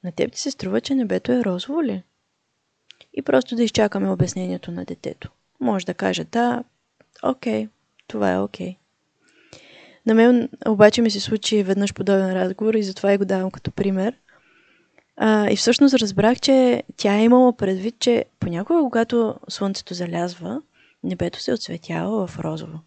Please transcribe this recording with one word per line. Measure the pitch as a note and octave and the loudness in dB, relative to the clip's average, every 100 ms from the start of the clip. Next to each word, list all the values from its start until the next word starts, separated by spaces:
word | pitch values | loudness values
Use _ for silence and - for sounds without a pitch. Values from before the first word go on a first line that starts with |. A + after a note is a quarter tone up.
на | F3+ D#3+ | -12 -4
теб | - | -4
ти | - | -4
се | C#4+ | -10
струва, | - F#3 G#3 | -8 -4 -4
че | - C4+ | -2 -2
небето | A3+ F#3 - | 0 -2 0
е | B3 | 0
розово | A3 F3+ G3 D4+ | 0 -4 -6 -4
ли?" | C#4+ F#3+ - _ _ _ _ _ _ _ _ - _ | -4 -6 -10 _ _ _ _ _ _ _ _ -20 _
И | - | -10
просто | C#4 C4+ B3 A#3 | 0 0 0 -2
да | |
изчакаме | A3+ - G#3 G3+ G3 | -2 0 0 0 -4
обяснението | F#3 F3+ - F#3 F3+ - | -2 -2 -2 -8 -8 -10
на | E3+ F3+ | -12 -10
детето. | E3+ - - - _ _ _ | -10 -12 -12 -16 _ _ _
Може | B3 G#3 F3+ | -2 -2 -4
да | |
каже: | F3+ G3 F3+ | -4 -2 -4
"Да, | D#3+ A#3 A#3+ C3 B3 _ _ _ _ _ | -4 -2 -2 -2 -8 _ _ _ _ _
окей, | - B3+ - A3 A3 _ _ _ _ | -4 -4 -4 -4 -6 _ _ _ _
това | - G2 | -4 0
е | F#2 | 0
окей." | G2+ - F3+ F#3 _ _ _ _ _ _ _ - - - - _ - | -2 -6 -12 -12 _ _ _ _ _ _ _ -20 -20 -20 -20 _ 0
На | |
мен | A3 A#3 B3 A#3 - - | 6 6 6 2 -6 -4
обаче | G#3 G#3 G#3+ | 6 6 6
ми | A#3 | 0
се | G3+ | 0
случи | - G#3+ - G#3+ | -4 -4 0 0
веднъж | F#3+ G3 G3+ | 0 0 -2
подобен | - F#3+ G3 F#3+ | -2 0 2 2
разговор | F#3 F#3 F#3+ G#3+ | 0 -2 -2 0
и | A3 | 0
затова | G3+ F#3+ G3+ | -2 -2 2
и | G3+ | 2
го | G3 | 2
давам | F#3+ F#3+ | -2 -2
като | - - | -6 -12
пример. | - G3 F#3+ G3 B3+ _ _ _ _ _ _ _ _ _ - | -4 -2 0 -2 -6 _ _ _ _ _ _ _ _ _ -2
А, | A3 G#3+ G#3 | 2 4 2
и | G#3+ | 2
всъщност | - A#3+ C#4 | 2 6 6
разбрах, | C4 G#3+ F#3+ G#3 B3+ | 4 0 2 2 2
че | - C4 B3+ A#3+ - - | 2 4 4 2 -4 -4
тя | G3+ G3+ | 0 4
е | |
имала | A3+ B3 B3+ A#3+ | 6 8 6 4
предвид, | G3 F#3+ G3+ - | -2 -2 -6 -2
че | - A#3 - _ | 0 0 -2 _
понякога, | F#3+ E3+ G#3 E4+ | -6 -6 0 0
когато | C#4 A3+ A#3 A#3+ A3 - - | 2 0 0 0 0 -4 -12
слънцето | - G3 G3 - | -6 -4 -4 -10
залязва, | F3 F3 E3+ F3 F3 E3+ B3 - _ _ _ | -8 -6 -4 -6 -6 -10 -10 -12 _ _ _
небето | - F#3 E3+ - | -8 -4 -4 -6
се | - | -4
оцветява | B3 - E3+ - E3 F3+ A3 F3+ | -4 -6 -12 -8 -6 -4 -4 -6
в | - | -6
розово. | D#3+ D#3+ D#3 D#3+ | -8 -8 -10 -16